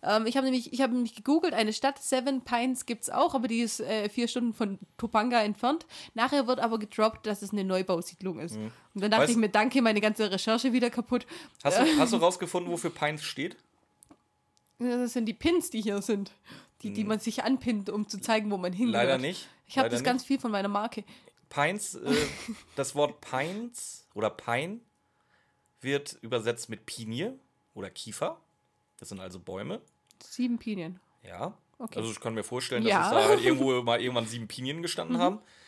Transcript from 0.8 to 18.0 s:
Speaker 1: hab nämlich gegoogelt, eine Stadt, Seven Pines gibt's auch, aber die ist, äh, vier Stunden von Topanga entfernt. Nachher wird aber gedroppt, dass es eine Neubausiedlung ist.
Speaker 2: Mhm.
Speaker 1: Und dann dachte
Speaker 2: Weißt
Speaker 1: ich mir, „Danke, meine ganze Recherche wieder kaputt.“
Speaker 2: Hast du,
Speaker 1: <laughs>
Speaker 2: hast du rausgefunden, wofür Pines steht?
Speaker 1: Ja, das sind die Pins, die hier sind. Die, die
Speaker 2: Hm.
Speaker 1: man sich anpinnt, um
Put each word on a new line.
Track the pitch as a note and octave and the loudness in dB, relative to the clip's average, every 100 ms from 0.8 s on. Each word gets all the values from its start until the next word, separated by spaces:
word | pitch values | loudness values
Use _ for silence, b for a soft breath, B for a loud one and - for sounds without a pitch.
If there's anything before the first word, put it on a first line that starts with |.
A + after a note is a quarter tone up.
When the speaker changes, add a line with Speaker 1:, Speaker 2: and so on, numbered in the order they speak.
Speaker 1:
hab | C4 | 2
nämlich | B3 A#3 - | 2 -2 -4
gegoogelt, | A#3 D#4 E4+ | 2 4 4
eine | A#3 G#3+ | 2 0
Stadt, | G#3+ C4+ C#4 | 2 -2 -2
Seven | - C4 B3+ C4+ | 0 0 0 -4
Pines | B3+ A#3+ B3 B3+ - | -2 0 0 -2 -4
gibt's | A#3+ - | -6 -4
auch, | - D#4+ C4+ | 2 2 2
aber | A3+ | 0
die | A3+ | 0
ist, | A#3 - | -2 -4
äh, | - A3 G#3 | -2 -2 -2
vier | A3+ A#3 | -2 -2
Stunden | B3 A#3+ G#3+ | 0 -2 -2
von | G#3 G3 - _ | -4 -4 -12 _
Topanga | A3+ A3 A#3 A#3+ | 0 2 4 2
entfernt. | G#3+ G#3 A#3+ D#4+ - B B - | 2 0 0 0 -4 B B -2
Nachher | B3 C#4+ A#3+ | 2 2 2
wird | B3+ | 2
aber | A#3 A3+ | 0 0
gedroppt, | G#3 - A3 A3 G#3+ | -4 2 2 2 -6
dass | G3+ | -6
es | G3 | -4
eine | G#3 | -2
Neubausiedlung | F#3+ F#3 F#3+ F3 F3 - F#3 E3 | 0 0 0 -2 -2 -8 -8 -6
ist. | E3 G#2+ | -8 -8
Speaker 2:
Mhm. | A2 B B G3+ | -10 B B -4
Speaker 1:
Und | |
dann | G3+ | 2
dachte | A3 B3+ | 6 6
Speaker 2:
Weißt | |
Speaker 1:
ich | A#3 | 6
mir, | G#3+ | 4
„Danke, | G#3+ A3 B3 | 4 4 4
meine | A3+ G#3+ | 4 4
ganze | G#3+ G#3+ G#3+ | 2 2 0
Recherche | F#3+ - A3 C4 | 0 0 2 2
wieder | B3 A#3+ | 2 2
kaputt.“ | A#3+ A3+ B3 - B B B | -2 -2 -2 -2 B B B
Speaker 2:
Hast | C#3 F#3 | 2 4
du, | |
Speaker 1:
<laughs> | D4+ D4+ | 6 6
Speaker 2:
hast | B3+ | 4
du | A#3 | 6
rausgefunden, | E3+ F#3 E3+ F3+ F3 | 4 4 -4 -4 -2
wofür | E3+ E3+ | -2 -2
Pines | - D3+ D3+ | -2 -2 -2
steht? | - - D#3 - _ _ _ _ - - _ _ _ _ _ _ | -8 -6 -6 -8 _ _ _ _ -20 -20 _ _ _ _ _ _
Speaker 1:
Ja, | A#3+ B3 | -2 0
das | B3 | -2
sind | B3 A3+ | -2 -4
die | |
Pins, | - E4 E4+ - | 0 2 2 2
die | A3+ | -4
hier | G#3 G3+ | -2 -2
sind. | G3 G#3 G3+ - B B B _ | 0 -2 -2 -12 B B B _
Die, | G#3 | -8
die | G3+ | -4
Speaker 2:
Hm. | G#3 | -2
Speaker 1:
man | G#3+ | -2
sich | A#3 G#3+ | -2 -4
anpinnt, | G#3+ C4 B3 G#3+ G3 | 0 0 0 -2 -2
um | G#3 | -4